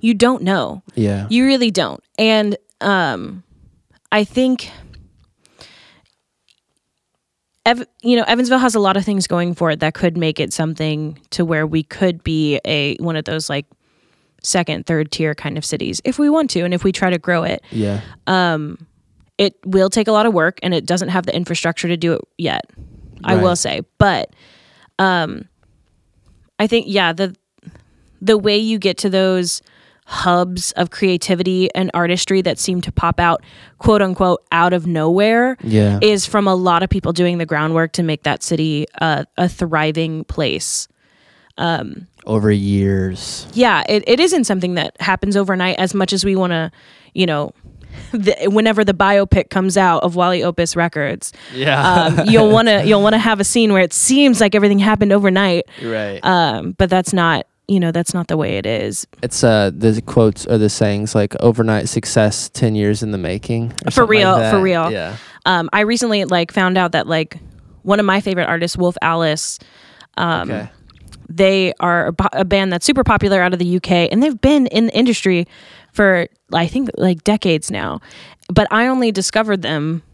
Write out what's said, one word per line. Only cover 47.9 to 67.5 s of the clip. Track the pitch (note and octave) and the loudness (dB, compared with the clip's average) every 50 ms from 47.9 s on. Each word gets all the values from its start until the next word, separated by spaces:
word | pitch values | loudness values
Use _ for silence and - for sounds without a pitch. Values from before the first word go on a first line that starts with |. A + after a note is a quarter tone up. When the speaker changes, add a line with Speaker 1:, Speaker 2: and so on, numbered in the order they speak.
| - - - - | -20 -20 -16 -8
Speaker 1:
the, | - A#3+ G3 F#3+ - - - G3+ | -6 -2 0 0 0 2 0 0
whenever | G3+ G#3+ A3 A3 A3 G#3 G#3+ | 2 2 2 2 2 2 2
the | G3 G3 | 2 2
biopic | E3 G3 G3 G3+ G3+ G3 F#3+ - G3 - _ | 2 2 2 4 2 2 2 2 0 0 _
comes | - F#3+ F#3 F#3+ F3 G3 | -2 -2 0 0 2 2
out | F#3+ F#3 E3 D#3+ - | 4 4 2 2 0
of | F3+ E3+ | -2 0
Wally | F3+ F3+ F3 F#3 F3+ - | 0 0 0 0 0 -2
Opus | F3 E3+ - E3+ E3 - | -2 -2 -2 -2 -2 0
Records, | F3 E3+ E3+ - D#3 C#3+ C#3 - - - - - - - - - | -2 -2 -2 -2 -4 -4 -4 -6 -8 -10 -14 -16 -16 -20 -16 -8
Speaker 2:
Yeah. | B2+ C3 D3+ C#3 C3 C#3 F3+ F#3 F3 E3 D#3+ D#3+ E3+ | -4 -2 0 0 2 2 4 4 4 2 2 2 2
Speaker 1:
um, | D#3+ G#3 | 2 4
you'll | A3+ A3+ A3 G#3+ | 6 6 6 6
wanna, | G#3+ A3+ A3+ A#3 G#3+ G3+ - | 6 4 4 4 4 2 4
you'll | G3 G#3+ G3+ | 4 4 4
wanna | G3+ G#3 G#3+ A3 | 4 4 4 4
have | G#3+ A3+ A3 G3 | 2 2 0 0
a | G3 | 0
scene | - - A#3+ A3+ G#3+ G3+ | 0 2 2 4 4 4
where | F#3+ | 4
it | F#3 E3+ - | 2 2 0
seems | - - - C4 C4+ C#4+ C#4 B3 G3 | -2 0 2 4 4 6 4 6 4
like | A3+ G3+ - | 4 4 4
everything | G#3+ G3+ G#3 G3+ G3+ | 4 4 4 4 4
happened | G3 G#3+ G#3+ G#3 G#3+ G3+ G3 | 4 4 4 2 2 2 2
overnight. | G3+ G3+ G3 F#3 F#3+ G3+ G3 F3 E3+ - _ - - | 4 4 4 2 4 2 2 2 0 -2 _ -10 -10
Speaker 2:
Right. | - A#2 A2+ A2 G#2+ G#2 G2 G2 - | -8 -6 -4 -4 -4 -6 -8 -4 0
Speaker 1:
Um, | - F#3 F3+ E3+ D3 A2 A2+ D#2+ - F#3 _ | 0 2 2 2 2 0 -2 -6 -8 -2 _
but | G3 F3+ | 0 2
that's | F#3 F#3 F3+ - - | 2 0 0 0 0
not, | F#3 E3+ E3 D#3+ C3+ - _ _ _ _ - | 0 2 2 2 0 -2 _ _ _ _ -2
you | G3+ G3 | 0 0
know, | F3+ E3+ | 0 0
that's | E3 E3+ E3+ - - | 0 -2 -2 -2 -4
not | F#3 E3+ - | -4 -4 -2
the | D#3+ D#3+ | -2 -2
way | D3+ - - G2 | -2 -2 -4 -4
it | F#2+ | -4
is. | - A#2 G#2+ G2 G#2 G2+ - - _ _ _ - | -4 -4 -2 -4 -4 -6 -8 -10 _ _ _ -8
Speaker 2:
It's, | B2 - - - | -6 -4 2 4
uh, | B2 A2 G#2+ G2+ G2 F2 | 4 4 4 2 0 0
the | - G#2+ A2+ A2 A2 - | 2 2 2 2 2 -4
quotes | - - - A2+ A2 G2+ - - | -2 2 4 4 4 2 -2 -4
or | - A#2 A2 | -2 0 2
the | G#2+ G#2 | 2 0
sayings, | - - A2+ G#2 G2+ G2+ G#2+ A2 - | 0 0 0 0 0 -2 -4 -2 0
like, | A2 G2+ G2+ - - | 0 0 0 -2 2
"Overnight | - A#2+ A2+ A#2 A2+ A2+ A2 G#2+ - - | 2 2 2 4 0 0 0 0 -2 -2
success, | - A#2+ - - - A#2+ G#2+ G#2+ G2+ - - - | -4 -4 -4 -2 0 2 2 2 0 -2 -8 -10
ten | _ - - A2+ G#2+ | _ -2 -2 0 0
years | G#2+ G#2 G2+ G#2 G#2 | 0 0 0 0 -2
in | A#2 G#2+ | -4 -6
the | G#2 G2 | -6 -4
making," | F2+ D#2 F2+ G#2 - - A#2 A#2 A#2 A#2 | -4 -4 -6 -6 -4 -4 -4 -4 -4 -6
or | A#2 - - | -8 -6 -6
Speaker 1:
For | - | -2
Speaker 2:
something | - C4 A#3+ A3 G#3+ G#3+ | 2 2 4 4 4 4
like | G3+ | 6
Speaker 1:
real, | F#3+ F#3+ | 4 4
for | F3+ - A3 A3 G3 | 4 2 2 2 2
Speaker 2:
that. | |
Speaker 1:
real. | F#3+ F#3+ F3+ E3+ D#3+ E3+ | 2 2 0 0 0 -2
Speaker 2:
Yeah. | A2+ G2 E2 E2 G#2+ A#2 - - - - _ - | -2 -4 -6 -8 -10 -12 -16 -20 -20 -6 _ 0
Speaker 1:
Um, | F#3 F3 E3 - - | 0 0 0 0 0
I | G3+ | 2
recently, | G#3+ G#3 A#3 A#3 B3 A#3 G#3+ G#3 G3 | 2 2 0 0 0 0 0 0 0
like, | B2+ F3+ F3 E3+ E3+ | 0 0 0 0 0
found | - - F#3+ F#3 F3+ F#3+ | 0 0 2 2 2 2
out | F#3 E3+ | 0 2
that, | E3+ D#3+ G2 - | 0 -2 -2 0
like, | E3 D#3+ D#3+ - - E3 - - | -2 -2 -2 -4 -8 -20 -20 -20